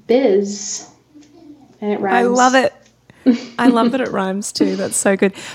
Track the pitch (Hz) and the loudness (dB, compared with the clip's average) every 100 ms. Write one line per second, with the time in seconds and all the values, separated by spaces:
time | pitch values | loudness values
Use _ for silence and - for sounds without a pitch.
0 | - 247 254 196 202 208 - - - _ | 0 2 4 2 0 -8 -10 -12 -14 _
1 | _ - - - - - - _ 208 208 | _ -20 -20 -20 -20 -20 -20 _ -6 -2
2 | 196 240 240 247 254 254 240 - _ _ | 0 2 2 4 4 4 0 -4 _ _
3 | _ _ 269 233 - - 240 233 233 254 | _ _ 0 0 -2 -2 0 2 0 -2
4 | 247 208 190 196 208 - 202 190 190 - | -4 -4 -4 -6 -8 -2 -2 -2 -4 -2
5 | 208 196 196 - - | 0 2 0 -2 -16